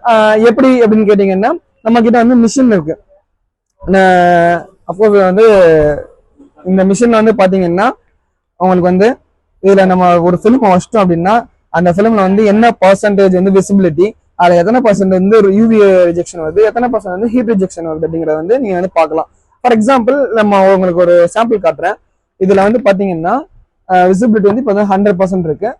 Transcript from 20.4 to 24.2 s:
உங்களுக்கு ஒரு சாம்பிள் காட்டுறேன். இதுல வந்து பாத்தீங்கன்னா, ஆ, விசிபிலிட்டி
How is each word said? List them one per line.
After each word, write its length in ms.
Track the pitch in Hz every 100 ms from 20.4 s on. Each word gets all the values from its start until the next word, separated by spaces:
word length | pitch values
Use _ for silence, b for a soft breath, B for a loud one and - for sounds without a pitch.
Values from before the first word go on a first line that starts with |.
| 208 196 190
உங்களுக்கு 280 | 196 185 170
ஒரு 280 | 175 175 175
சாம்பிள் 300 | 214 233 214 165
காட்டுறேன். 300 | 151 170 - _ _ _ _
இதுல 160 | 190 196
வந்து 240 | 202 233
பாத்தீங்கன்னா, 640 | 233 190 196 170 165 247 311 _ _ _ -
ஆ, 120 | 185 180
விசிபிலிட்டி 420 | 190